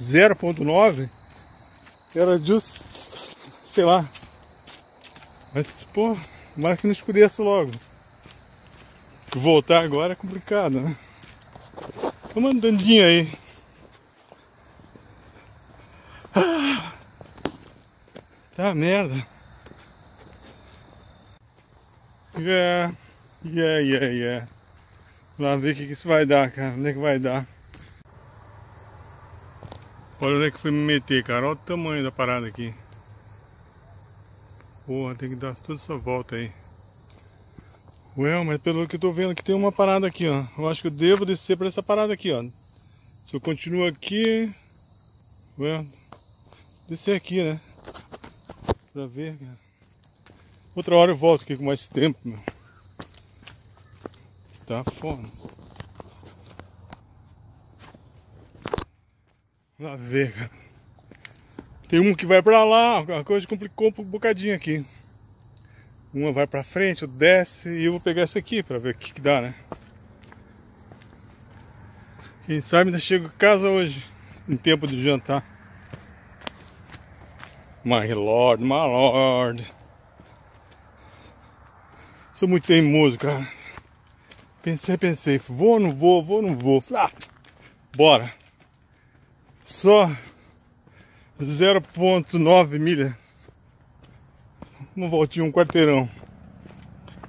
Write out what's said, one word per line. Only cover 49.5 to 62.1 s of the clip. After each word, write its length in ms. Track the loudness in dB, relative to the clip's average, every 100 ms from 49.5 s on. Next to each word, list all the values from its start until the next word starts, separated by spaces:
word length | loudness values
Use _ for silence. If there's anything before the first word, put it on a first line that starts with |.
| -20 _ _ _ _ _ _ _ -20 _ -20 _ -12
Outra 200 | 4 6
hora 140 | 6
eu 40 | 4
volto 280 | 4 4
aqui 120 | 0 -6
com 80 |
mais 240 | -4 -6 -6
tempo, 320 | 0 0 -2 -10
meu. 140 | -12 -14 -16 _ _ -20 -20 -20 -20 -20 _ -20 -20 _ -20 _ -20 -20 -20 -20 -20 -20 -20 -12
Tá 180 | -10
foda. 460 | -10 -10 -10 -10 -14 -20 -20 -20 -20 -20 -20 -20 -20 -20 -20 -20 -20 -20 -20 -20 -20 -20 _ -20 -20 -20 -20 -20 _ _ -20 -20 -20 -20 _ -20 -20 -20 -10 -8 -8 _ _ _ _ _ _ _ _ -18
Lá 160 | -14 -14
ver, 380 | -4 -2 -2
cara. 180 | -6 -14 -16 -20 -20 -20 -20 _ -20 -20 -20 _ -20 -20 -20 -2
Tem 140 | 2
um 120 | 2